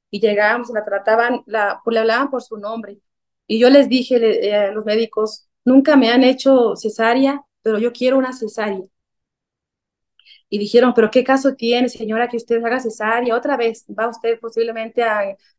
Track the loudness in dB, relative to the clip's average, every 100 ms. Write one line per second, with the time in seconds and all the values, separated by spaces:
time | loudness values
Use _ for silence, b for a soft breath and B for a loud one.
0 | _ -4 -2 0 0 -2 -4 -8 -6 -4
1 | 0 0 0 -4 -4 -4 -2 -4 -4 -2
2 | 0 -2 -2 -6 -10 -14 -12 -12 -14 -20
3 | _ _ _ _ -6 2 6 6 6 0
4 | 0 0 2 0 0 0 -2 -4 -2 -2
5 | -2 -4 -4 -6 _ _ 4 4 6 4
6 | 4 4 4 2 2 4 2 -2 -6 -2
7 | 0 2 0 -2 -10 _ -4 -2 -4 -2
8 | 0 0 0 -6 -10 -6 -6 -6 -12 _
9 | _ _ _ _ _ _ _ _ _ _
10 | _ _ b b _ -6 0 2 4 2
11 | 2 2 2 0 0 -2 -2 0 -2 -4
12 | -6 -4 -4 -6 -4 -4 -2 -4 -4 -6
13 | -2 -2 0 -2 -2 -2 -2 -4 -12 -6
14 | -6 -4 -4 -4 -6 -4 -4 -6 -6 -2
15 | -2 -2 -4 -8 _